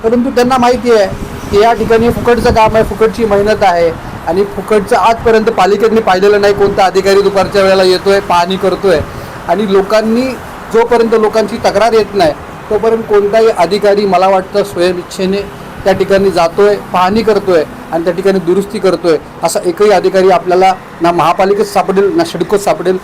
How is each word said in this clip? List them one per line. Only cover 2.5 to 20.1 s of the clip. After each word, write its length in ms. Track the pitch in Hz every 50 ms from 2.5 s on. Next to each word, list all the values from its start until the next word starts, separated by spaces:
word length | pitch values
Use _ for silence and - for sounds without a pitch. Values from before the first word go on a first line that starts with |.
| 240
काम 220 | 240 220 220 220
आहे, 80 | 220 226
फुकटची 420 | - 208 185 220 220 - - 226
मेहनत 380 | 208 202 196 202 208 214 202 202
आहे 480 | 190 175 175 170 165 160 - - - - - - 165
आणि 160 | 165 185 208
फुकटचं 520 | 202 - 208 190 - 220 214 196 190 196
आजपर्यंत 500 | 208 180 220 233 226 - 240 220 220 220
पालिकेने 560 | 226 220 - 185 185 202 202 - 220 214 226
पाहिलेलं 400 | 220 202 185 185 190 202 208 208
नाही. 120 | 202 202 202
कोणता 320 | 202 202 196 196 - 196
अधिकारी 360 | 185 180 190 190 196 196 196
दुपारच्या 400 | 202 196 190 196 185 - - 202
वेळेला 220 | 190 190 190 190 190
येतोय, 360 | 185 185 180 - 196 196 196
पाहणी 360 | 196 196 185 175 175 175 190
करतोय 440 | 185 196 190 180 175 190 196 175 151 139 - - - - - - - - -
आणि 260 | 175 185 214 196 190
लोकांनी, 480 | 196 190 196 214 220 220 220 220 233 254 262 240 214 - - - - - - -
जोपर्यंत 360 | 226 240 233 240 233 226 226 226
लोकांची 440 | 226 214 214 202 226 220 208 226 220
तक्रार 340 | - 196 175 196 214 233
येत 140 | 226 226 214 - 190
नाही 180 | 202 180 160 - - - - - - - -
तोपर्यंत 340 | 214 208 190 226 226 226 226
कोणताही 440 | - 214 208 202 202 202 220 226 226
अधिकारी, 580 | 214 185 175 170 190 208 196 208 202 208 214
मला 220 | 196 185 175 185 190
वाटतं, 360 | 196 190 185 190 - 202 196
स्वयंइच्छेने 760 | 202 - 180 175 180 185 180 170 - - - 190 185 190 202 196 196 - - - - - - -
त्या 100 | 202 190
ठिकाणी 380 | 190 190 180 196 196 196 196
जातोय, 440 | 175 180 170 165 165 - 202 208 208 190 - - -
पाहणी 280 | 180 180 185 208 226
करतोय 420 | 220 208 214 202 196 185 185 165 147 - - - - -
आणि 120 | - 165 -
त्या 100 | 285 262
ठिकाणी 260 | 170 185 196 190 190
दुरुस्ती 400 | 165 160 180 190 196 - - 214
करतोय, 380 | 190 190 175 160 - 175 160 147 - - - - -
असा 160 | 165 - 165 -
एकही 240 | 180 170 - 208 214
अधिकारी 400 | 208 180 175 190